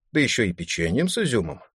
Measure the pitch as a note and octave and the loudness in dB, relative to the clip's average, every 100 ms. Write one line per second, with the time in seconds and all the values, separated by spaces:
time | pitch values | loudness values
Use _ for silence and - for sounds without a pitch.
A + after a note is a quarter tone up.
0 | _ D3+ C3+ - G2+ F2 E2+ - E2+ A2+ | _ 0 2 2 0 0 -6 -2 0 0
1 | F3+ A#3 F3+ A#2 E2 C2+ - | 0 0 0 0 -2 -8 -16